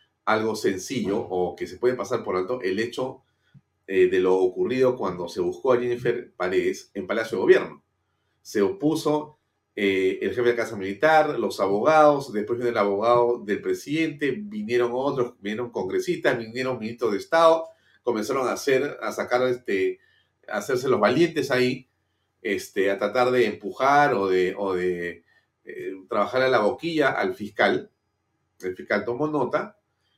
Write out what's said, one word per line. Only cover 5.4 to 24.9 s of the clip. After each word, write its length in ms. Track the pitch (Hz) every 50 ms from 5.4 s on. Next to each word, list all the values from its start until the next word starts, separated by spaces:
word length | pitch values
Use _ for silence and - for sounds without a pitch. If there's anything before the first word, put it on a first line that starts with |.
buscó 320 | 87 90 90 - - 131 123
a 80 | 120
Jennifer 520 | 123 120 120 120 123 120 - - - - _
Paredes 560 | - 90 92 95 92 87 95 - - - _ -
en 140 | 101 92 -
Palacio 300 | 104 113 113 - - 98
de 40 | 104
Gobierno. 400 | 151 185 - - 80 - - _ _ _ _ _ _ _ _ _ _ _ _
Se 220 | _ - - 110 101
opuso, 760 | 95 95 - 143 151 156 147 - 151 151 151 151 - - _ _ _ _ _ _ _ _
eh, 440 | 107 101 98 95 95 95 95 101 - -
el 80 | 98 92
jefe 160 | 123 120 120
de 60 | 120
Casa 200 | 117 113 110 113
Militar, 640 | 104 95 98 101 - 151 156 160 156 147 147 143 117
los 220 | 107 95 92 -
abogados, 720 | 101 98 98 104 117 147 156 156 151 147 147 143 139 127 107
después 260 | 107 104 - 120 120
vino 120 | 127 120
el 60 | 113
abogado 640 | 110 101 101 98 101 110 120 120 120 120 120 120 - 104
del 160 | 101 101 -
presidente, 720 | - - 123 - - 139 147 160 160 156 147 143 147 135 113
vinieron 580 | 107 104 101 107 107 104 110 120 120 120 120 120
otros, 400 | 131 131 143 131 123 120 120 - _
vinieron 300 | - 104 107 113 123 120
congresistas, 680 | - 107 92 92 95 185 185 180 170 147 - 147 127 117
vinieron 400 | 113 110 110 127 127 131 127 113
ministros 340 | 107 113 117 - 123 110 101
de 60 | -
Estado, 460 | - - 165 165 165 165 160 - - - - _ _ _ _ _ _
comenzaron 460 | 123 107 107 107 110 127 139 127 113
a 40 | 98
hacer, 460 | - - 143 131 143 143 143 - -
a 120 | - 107 101
sacar, 340 | 110 95 - 123 123 127 127
este, 500 | 123 123 - - 101 95 92 92 92 - _ _ _ _ _ _ _ _ _ -
a 100 | - 104
hacerse 300 | - - 131 123 127 139
los 120 | 120 104
valientes 500 | 104 104 123 147 175 160 156 151 127 123
ahí, 380 | 127 127 127 123 123 - - _ _ _ _ _ _ _ _ _ _ _ -
este, 480 | 104 101 - - - - 98 95 98
a 80 | 98 -
tratar 320 | - - 101 127 123 127
de 160 | 123 123 113
empujar 680 | 104 95 - - 95 - - 131 139 143 147 147 139 123
o 140 | 101 98 95
de, 260 | 92 92 92 92 95
o 180 | 101 101 95 92
de, 500 | 90 90 92